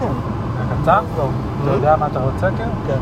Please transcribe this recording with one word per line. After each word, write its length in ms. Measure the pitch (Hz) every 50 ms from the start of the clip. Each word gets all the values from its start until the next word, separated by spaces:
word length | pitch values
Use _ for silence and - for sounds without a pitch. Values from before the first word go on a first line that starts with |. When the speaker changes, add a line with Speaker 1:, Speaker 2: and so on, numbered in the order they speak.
Speaker 1:
כן. 120 | 262 - - - - - - - - - - - - - 123 - 151
Speaker 2:
קצר? 180 | 156 170 202 226 - - 160
Speaker 1:
לא. 100 | 143 131 127 127 - - - - 139
Speaker 2:
אתה 60 | 143
יודע 260 | 135 131 135 147 156
מה 100 | 156 151
אתה 140 | 147 135 139
רוצה, 300 | 127 135 135 - - 190
כן? 180 | - - 117 113 - - -
Speaker 1:
כן, 80 | 131 139 131